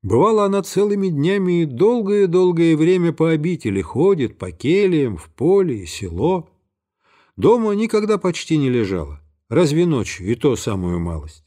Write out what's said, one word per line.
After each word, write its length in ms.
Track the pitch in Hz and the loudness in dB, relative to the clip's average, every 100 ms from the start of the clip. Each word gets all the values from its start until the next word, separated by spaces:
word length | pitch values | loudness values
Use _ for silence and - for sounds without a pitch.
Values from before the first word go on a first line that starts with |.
Бывало, 400 | 101 117 196 220 | 0 2 4 2
она 180 | 202 196 | 2 -2
целыми 440 | - 190 208 202 190 | -4 -2 0 0 -2
днями 540 | 147 156 202 185 175 | 0 0 0 0 0
и 40 | 160 | -2
долгое-долгое 1080 | 120 202 240 202 208 190 175 180 170 165 151 | 0 2 2 0 0 2 2 2 2 2 4
время 380 | 165 185 170 | 2 2 0
по 180 | 135 160 | 0 0
обители 500 | 160 160 165 113 98 | 0 -2 -4 -2 -2
ходит, 560 | 87 123 185 185 120 - | -4 0 2 2 -2 -6
по 140 | 92 | -14
кельям, 640 | 82 127 190 196 165 131 87 | -6 0 2 2 2 0 -4
в 140 | - | -12
поле 540 | _ 139 196 180 113 | _ 2 2 2 -4
и 20 | 87 | -10
село. 640 | - 95 85 143 185 160 _ _ _ _ _ _ _ _ - | -12 -8 -2 -2 -2 -6 _ _ _ _ _ _ _ _ 0
Дома 340 | 127 240 220 | 4 4 2
никогда 460 | 202 226 214 208 208 | 0 0 0 0 0
почти 400 | 185 165 - 156 | -2 -4 -2 0
не 120 | 135 | 2
лежала, 520 | 123 101 92 71 73 _ _ _ | 0 0 -4 -6 -12 _ _ _
разве 380 | 123 170 156 175 | 0 2 2 2
ночью, 440 | 139 101 - 95 | 0 -2 -8 -6
и 60 | 117 | -2
то 220 | 147 113 | 0 0
самую 420 | - 101 90 87 | -4 -4 -4 -4
малость. 460 | 85 82 73 - | -4 -8 -10 -20